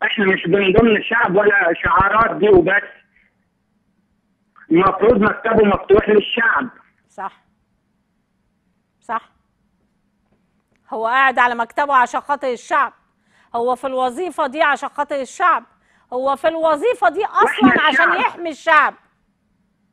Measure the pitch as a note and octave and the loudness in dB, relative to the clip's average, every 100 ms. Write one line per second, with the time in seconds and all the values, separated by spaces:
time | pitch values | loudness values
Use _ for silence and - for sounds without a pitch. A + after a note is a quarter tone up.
0 | G#3+ - G3 F#3 F3 G3 G3 G3+ A#3 G3+ | -6 -2 0 0 0 0 2 4 4 2
1 | - - A#3 F#3 G#3 - F3 E3+ F#3 E3+ | 0 -2 0 2 2 2 0 -2 0 0
2 | G3 G#3+ F3 D#3 G#3 F#3+ E3 G3+ - - | 2 0 0 0 4 4 4 -2 -6 -14
3 | _ _ _ _ _ _ _ _ _ _ | _ _ _ _ _ _ _ _ _ _
4 | _ _ _ _ _ _ - - F#3+ - | _ _ _ _ _ _ -2 0 2 2
5 | G#3+ A3+ G#3 - A3+ A3 G#3 F#3+ - G4 | 2 2 0 -2 0 2 2 2 2 2
6 | - G#3 - - A#3 - B3 - _ _ | 4 2 0 -2 -2 -2 -6 -12 _ _
7 | _ - G3 - _ _ _ _ _ _ | _ -16 -16 -16 _ _ _ _ _ _
8 | _ _ _ _ _ _ _ _ _ _ | _ _ _ _ _ _ _ _ _ _
9 | - A3+ - _ _ _ _ _ _ _ | -10 -10 -10 _ _ _ _ _ _ _
10 | _ _ _ _ _ _ _ _ _ A#3+ | _ _ _ _ _ _ _ _ _ -6
11 | A3 C4 C4+ B3+ B3 A#3+ A#3 - C#4+ C4+ | -2 2 2 2 0 0 -6 -4 0 0
12 | A#3+ B3 A3+ C#4+ C4+ A#3+ - D#4 A#3 - | 0 -2 -6 -6 -6 -8 -4 -2 -2 -6
13 | _ _ _ _ _ A#3+ A#3+ B3 C4+ B3+ | _ _ _ _ _ -4 -4 -4 -4 -4
14 | B3+ B3 F4+ C#4+ D4 D4 D#4 C4+ C#4 - | -4 -4 -6 -4 -4 0 0 0 -6 -8
15 | C#4+ C#4+ B3+ - F4+ C#4 A#3 _ _ _ | -6 -8 -8 -2 0 0 -4 _ _ _
16 | _ B3+ C4+ C4+ E4 E4 D#4+ D4 G#4+ - | _ -6 -4 -2 -2 0 0 0 -2 0
17 | F4+ D#4 G#4 F#4 G#4+ - - - D#4 D4+ | -2 -2 -2 0 0 2 2 2 0 0
18 | E4+ F4 G#4 - E4+ C#4 E4 D#4 A#3+ - | 0 0 -4 -6 -10 -6 2 2 2 -2
19 | _ _ _ _ _ _ _ _ _ | _ _ _ _ _ _ _ _ _